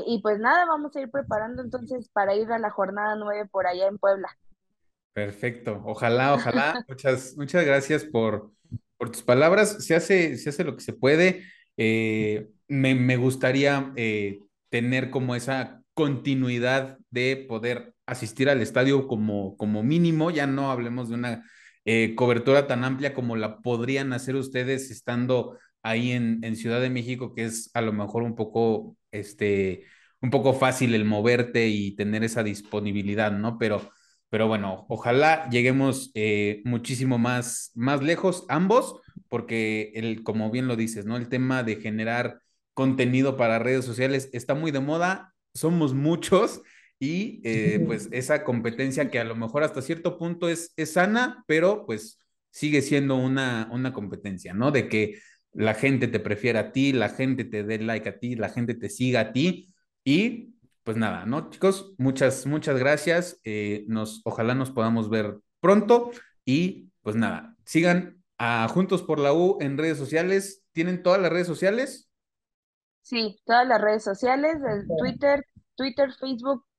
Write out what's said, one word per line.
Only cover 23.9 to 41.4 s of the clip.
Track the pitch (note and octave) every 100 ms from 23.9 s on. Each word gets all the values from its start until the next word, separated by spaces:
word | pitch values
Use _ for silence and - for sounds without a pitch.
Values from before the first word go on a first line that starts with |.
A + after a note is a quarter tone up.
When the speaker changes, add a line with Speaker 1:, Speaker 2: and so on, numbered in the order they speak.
| C3+ C3+
Speaker 2:
hacer | B2 C3 C3
ustedes | C3+ C3 B2+ C3 C3
estando | A2 - A#2+ B2 B2+ A#2 - _ _
ahí | A2 A2+ B2
en, | B2 A#2 A2+
en | A2+ A2
Ciudad | A#2+ A#2
de | B2+
México, | B2+ A#2 B2+ B2
que | - A2+
es | A2+ -
a | A#2+
lo | A2+
mejor | G#2+ G2+ A2+
un | A#2 A2+
poco, | G#2+ A2+ A#2 G#2+ - - _
este, | G#2 G2+ - G#2 G2+ F#2+ F2+ - _ _ _
un | B2+
poco | C3+ B2+
fácil | B2+ C3 B2+ B2+ A2+
el |
moverte | G#2+ G#2 A2 B2 A#2+ A#2 A2+
y | G#2 G2+ G2
tener | G#2 G#2+
esa | A2+ A2+
disponibilidad, | G#2+ G2 - G#2+ G#2 G2+ G2 G#2 G#2+
¿no? | G2+ A2 A#2
Pero, | A2+ G#2 - _ _ _ _
pero | A2 A2
bueno, | A2 G2 F#2+ -
ojalá | A2+ A#2+ B2 D3+ D#3+ B2+
lleguemos, | A#2+ B2 C3 C3+ C3 -
eh, | A2 G#2+ G#2 G#2 G#2+
muchísimo | B2 A#2+ A#2+ B2+ C3 B2
más, | A#2 B2 A#2+ - - -
más | B2 C#3+
lejos | C#3 E3+ F#3+ F3 -
ambos, | C#3 F#3+ A#3 C4+ - - - _
porque | A#2+ A#2 A2+ A2 G#2+ G#2+ A2
el, | A2+ A2
como | - A2 A2
bien | A#2+ B2+
lo | A#2
dices, | A2+ A2+ G2+
¿no? | A#2+
El | A#2+
tema | B2+